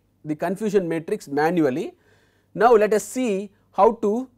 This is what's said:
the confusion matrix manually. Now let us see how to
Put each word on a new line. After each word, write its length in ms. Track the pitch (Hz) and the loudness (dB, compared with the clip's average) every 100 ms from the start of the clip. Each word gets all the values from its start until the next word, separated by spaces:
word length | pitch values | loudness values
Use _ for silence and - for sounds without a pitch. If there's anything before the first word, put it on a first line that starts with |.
| _ _ | _ _
the 140 | 151 151 | -10 -6
confusion 500 | 170 185 214 202 170 | -6 -4 -2 -2 -2
matrix 400 | 165 156 208 - | -4 -6 -8 -6
manually. 680 | 143 156 180 147 131 254 - _ _ _ _ _ | -2 0 2 0 0 -6 -12 _ _ _ _ _
Now 200 | 175 226 | 0 4
let 180 | 226 214 | 6 4
us 100 | 208 | 0
see 480 | - 254 247 190 208 _ _ | -2 -4 -2 -2 -6 _ _
how 200 | - 208 226 | 2 2 2
to 260 | 208 226 262 | -2 -2 -6